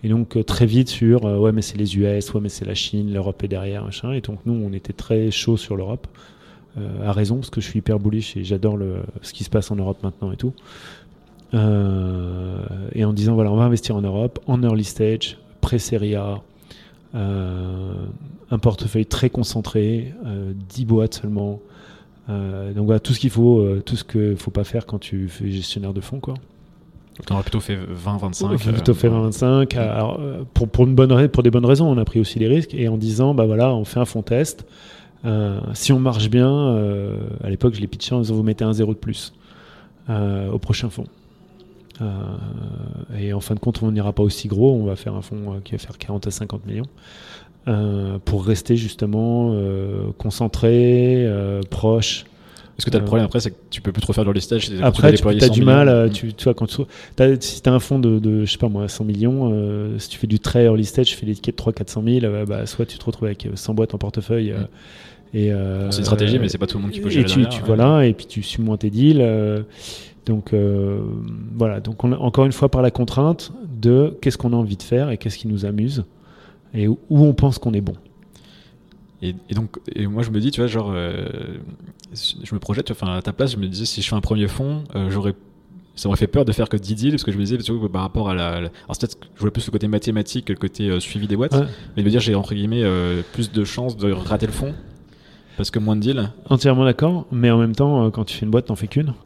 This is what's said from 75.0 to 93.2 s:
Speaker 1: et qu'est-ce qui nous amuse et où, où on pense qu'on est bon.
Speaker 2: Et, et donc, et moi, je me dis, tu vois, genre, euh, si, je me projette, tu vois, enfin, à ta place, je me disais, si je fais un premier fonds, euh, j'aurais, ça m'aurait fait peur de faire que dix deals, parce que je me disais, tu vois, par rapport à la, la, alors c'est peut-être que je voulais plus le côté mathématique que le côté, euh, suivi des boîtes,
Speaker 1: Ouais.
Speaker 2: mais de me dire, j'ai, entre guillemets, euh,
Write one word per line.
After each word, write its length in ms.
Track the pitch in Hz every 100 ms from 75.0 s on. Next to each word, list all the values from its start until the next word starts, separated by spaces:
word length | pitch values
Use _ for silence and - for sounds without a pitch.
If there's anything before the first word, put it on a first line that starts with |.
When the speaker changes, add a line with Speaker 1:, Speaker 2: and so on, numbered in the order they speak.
| 143
Speaker 1:
et 80 | 110
qu'est-ce 200 | 117 -
qui 120 | 110
nous 160 | 104 101
amuse 400 | 104 117 139 95 _ - - - - _
et 140 | 113 104
où, 120 | 113 -
où 160 | 151 147
on 80 |
pense 240 | 131 139 127
qu'on 160 | 120
est 80 | 107
bon. 140 | 98 - - _ - - - - - _ _ - - _
Speaker 2:
Et, 100 | 90 92 -
et 40 | 101
donc, 240 | 110 - - -
et 100 | 101
moi, 140 | 104
je 60 | 117
me 100 | 107
dis, 120 | 117
tu 100 | 143
vois, 60 | 120
genre, 240 | 113 104
euh, 320 | 95 87 92 95 - - - - - - - -
si, 240 | - - -
je 100 | -
me 60 | 104
projette, 260 | - 104 -
tu 80 |
vois, 80 | 113 95
enfin, 100 | 90
à 40 |
ta 100 | 90
place, 200 | 98 135
je 40 | 110
me 80 | 95
disais, 180 | 92 113
si 160 | -
je 40 | 98
fais 80 | 107
un 60 |
premier 260 | - 107 104
fonds, 360 | - 135 151 147 -
euh, 140 | 95
j'aurais, 240 | 98 101 95 - _ _ - - -
ça 120 | 101
m'aurait 100 | 95
fait 80 | 104
peur 180 | 143 123
de 60 |
faire 180 | 104 113
que 80 | 107
dix 160 | 95 107
deals, 160 | 127
parce 120 | 147
que 80 | -
je 60 | 98
me 60 |
disais, 140 | 101 123
tu 140 | 113
vois, 180 | 117 107
par 120 | 92
rapport 260 | 95 92 98
à 60 | 92
la, 160 | 87
la, 60 | 85
alors 140 | 85 - -
c'est 100 | -
peut-être 180 | 120 -
que 60 | -
je 60 | -
voulais 120 | 104
plus 140 | 110 -
le 60 |
côté 160 | 107 107
mathématique 580 | 104 113 107 104 127 -
que 80 |
le 60 | 95
côté, 300 | 95 - 104
euh, 100 | 90
suivi 280 | - 107 101
des 80 | 101
boîtes, 180 | 131 139
Speaker 1:
Ouais. 100 | 143 107 - -
Speaker 2:
mais 60 |
de 40 | 101
me 40 |
dire, 100 | 113
j'ai, 140 | 113 101
entre 180 | 98
guillemets, 300 | 104 104 117
euh, 380 | 107 92 87 87